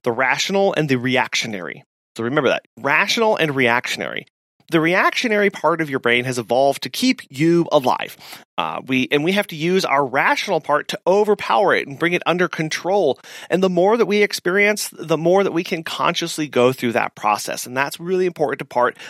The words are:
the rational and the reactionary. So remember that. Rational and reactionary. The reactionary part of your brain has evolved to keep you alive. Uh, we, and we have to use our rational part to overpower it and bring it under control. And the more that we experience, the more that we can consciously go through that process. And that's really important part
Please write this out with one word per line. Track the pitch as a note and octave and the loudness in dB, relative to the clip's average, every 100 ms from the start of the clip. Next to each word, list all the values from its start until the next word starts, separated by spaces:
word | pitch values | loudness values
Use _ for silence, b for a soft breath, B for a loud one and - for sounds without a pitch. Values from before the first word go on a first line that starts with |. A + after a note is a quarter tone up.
the | B2 | -4
rational | A#2 B2+ D3 - G3 G3 | 0 0 0 -2 0 0
and | - D3+ | 0 0
the | B2+ | 0
reactionary. | B2+ B2+ A2+ - A#2 G2+ D#2+ - - _ _ - | 2 0 0 -2 -6 -6 -10 -12 -20 _ _ -6
So | |
remember | A#2 D3+ A#2 | -2 2 2
that. | E2 - - | 0 -4 -6
Rational | C3+ D3+ G3+ A#3 A3 - | 0 0 2 0 2 2
and | D#3 | 0
reactionary. | C3+ A#2 B2 - - C2 - - _ _ _ - | 2 2 2 -2 -6 -6 -8 -12 _ _ _ -2
The | E3 | 0
reactionary | D#3+ F#3+ A#3 - B3 G#3 G3+ | 2 2 0 0 -2 0 0
part | - D3+ E3+ | 0 0 0
of | D3 | -2
your | C3+ | -2
brain | A#2+ A#2+ | 0 0
has | B2 B2 | 0 -4
evolved | G#2 A#2+ C#3 D3 | 0 2 2 0
to | B2+ | -6
keep | - B3+ - - | -2 -2 -2 -6
you | C3 E3 E3+ D#3+ | 0 2 2 4
alive. | D3 B2 - G1+ - B B B - | 2 2 -2 -4 -14 B B B -6
Uh, | D#2+ D#2+ | -6 -6
we, | - C3 - | -2 -2 0
and | D3 | 0
we | D#3+ | 0
have | G3+ G3+ | -2 -4
to | |
use | D#3 E3+ F#3 | -4 0 0
our | - C#3 | 2 0
rational | C3 C#3 F3+ C#4 G#3+ D#3+ | 0 0 0 0 -2 -4
part | - D3 - | 0 -2 -2
to | - E3+ | -4 0
overpower | G3+ G#3+ G3+ - A3 F3+ | 2 2 0 2 2 4
it | G2+ C3+ | 2 0
and | C#3 | -4
bring | E3+ | -2
it | F3 D#3+ | 0 0
under | F3 F3 | 0 0
control. | - D#3 - E3+ G3+ D3+ - B B B | -2 -6 -4 -2 0 2 0 B B B
And | F3 | 0
the | F#3 | 2
more | F3 G3 A#3 | 4 4 4
that | F#3+ | 2
we | G#3 | 2
experience, | G3+ - F3 G3 G#3 G#3 - | 0 -2 -2 2 2 0 -6
the | - D#3+ D#3+ | -8 -2 0
more | E3+ F#3+ | 4 4
that | G3 | 2
we | E3+ | -2
can | F#3 E3 | -4 -6
consciously | - - D3 F3+ E3+ - D3 | -6 -2 0 0 -4 -4 -2
go | B2 B2 | 4 4
through | B2+ A#2+ | 4 0
that | A2 G2+ | 0 -2
process. | - G#2+ G2+ - - | -2 0 0 -2 -8
And | A#2+ C3 | -6 -2
that's | C#3+ - | -2 -4
really | E3+ F#3 F#3 | -4 -2 -2
important | E3+ C#3 C#3 - | -2 -2 -4 -4
part | A#2+ B2 - | 0 0 -2